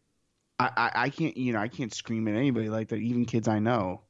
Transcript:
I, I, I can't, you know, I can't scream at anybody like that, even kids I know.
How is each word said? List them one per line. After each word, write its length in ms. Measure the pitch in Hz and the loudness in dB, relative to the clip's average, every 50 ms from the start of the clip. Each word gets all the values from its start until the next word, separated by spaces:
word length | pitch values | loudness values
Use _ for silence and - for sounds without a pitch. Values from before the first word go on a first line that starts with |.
| _ _ _ _ _ _ _ _ _ _ _ - | _ _ _ _ _ _ _ _ _ _ _ -2
I, 120 | 127 - - | 0 0 2
I, 140 | 107 120 - - 113 127 | 2 2 2 2 2 0
I 60 | 139 | 0
can't, 260 | - - 165 131 - | 0 0 -2 -2 -2
you 160 | 123 127 123 | -2 -2 0
know, 60 | 117 104 | 0 0
I 80 | 104 120 | -2 -2
can't 240 | - - 131 104 | -4 -6 -6 -6
scream 340 | - - - - 113 110 110 107 | -6 -8 -6 -4 -2 -2 0 0
at 60 | 104 | 2
anybody 360 | 113 139 143 120 113 110 107 | 2 2 2 2 0 0 -2
like 180 | 110 113 110 - | -2 -2 -2 -2
that, 80 | 113 | -4
even 300 | 107 107 120 123 120 120 | -2 -2 0 0 0 0
kids 220 | 120 - 117 107 113 | 0 0 0 2 2
I 100 | 110 104 | 2 4
know. 420 | 107 117 123 110 95 92 90 - _ _ | 4 2 2 2 0 -2 -4 -8 _ _